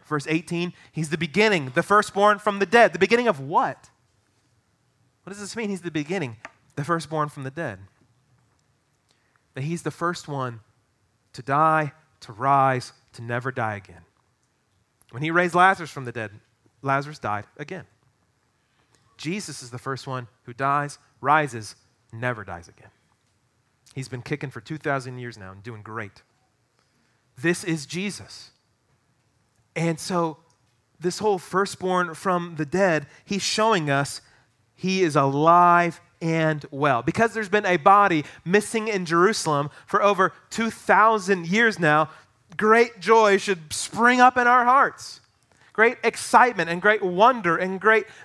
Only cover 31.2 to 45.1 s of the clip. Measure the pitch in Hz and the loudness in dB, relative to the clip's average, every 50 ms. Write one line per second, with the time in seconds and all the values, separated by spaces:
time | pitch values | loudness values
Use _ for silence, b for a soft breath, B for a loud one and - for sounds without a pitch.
31.2 | 202 214 196 180 - - 175 185 202 190 - - 185 185 185 180 180 170 156 - | -2 -2 -2 -2 -4 -4 -2 -2 -2 -2 -6 -6 -4 -2 0 0 -2 -2 -6 -6
32.2 | - 196 180 175 170 175 170 151 156 135 - 185 196 180 160 151 143 b b b | -2 -2 -2 -2 -4 -6 -8 -8 -6 -4 0 0 2 2 2 0 -4 b b b
33.2 | b - 202 190 - - - 214 214 226 220 175 151 143 139 139 139 - - - | b -8 -6 -4 -4 -4 -2 0 2 2 2 2 0 0 0 0 -2 -4 -8 -14
34.2 | b b b b b b _ _ _ _ _ _ - 185 190 190 180 156 139 151 | b b b b b b _ _ _ _ _ _ -4 -2 0 2 0 2 4 2
35.2 | 139 139 139 147 156 165 175 175 175 175 175 175 175 170 - - _ _ _ _ | 2 2 2 2 4 6 6 8 6 6 6 4 2 0 -4 -10 _ _ _ _
36.2 | 170 165 160 165 160 156 156 147 - - 143 135 147 143 127 117 120 165 - 208 | -4 -2 0 0 0 0 -2 -4 -8 -12 -4 0 2 2 2 2 0 -2 0 0
37.2 | 226 226 196 - 208 180 202 208 208 185 180 165 139 196 196 208 202 190 170 151 | 0 0 0 -6 -4 -2 -2 0 2 2 0 4 4 6 6 6 6 4 2 0
38.2 | 143 B B B _ 165 190 208 208 - - 220 214 220 208 185 180 151 170 170 | -2 B B B _ 0 2 2 2 0 -4 -4 -4 -2 -4 -4 -2 0 2 4
39.2 | 180 220 214 - - 175 147 143 147 143 B B B - - - 208 202 202 180 | 4 4 2 0 -2 -2 -2 -2 -2 -4 B B B -4 0 2 2 2 4 2
40.2 | 190 175 - - _ _ - 220 226 226 - - - - 190 190 214 226 220 214 | 0 0 -2 -8 _ _ -6 -4 -4 -4 -6 -6 0 2 4 6 6 4 4 0
41.2 | 175 190 196 180 170 165 196 226 233 220 - 165 170 151 151 156 156 B B B | 0 -2 -2 -2 -2 -2 0 2 2 2 0 0 2 2 2 2 2 B B B
42.2 | B B B _ _ _ - - 208 214 220 233 247 233 - 185 165 196 226 226 | B B B _ _ _ -8 -2 2 4 4 4 4 2 -2 -6 0 4 4 6
43.2 | 220 202 196 175 - 202 190 165 156 151 - - - - - 202 233 240 254 247 | 6 4 2 2 0 -4 -6 -6 -8 -12 -10 -10 -10 -8 -2 2 2 4 6 6
44.2 | 247 254 - 247 240 240 247 247 240 247 262 277 240 156 - - - - | 6 6 6 4 2 4 4 4 4 4 4 4 2 2 -2 -8 -18 -20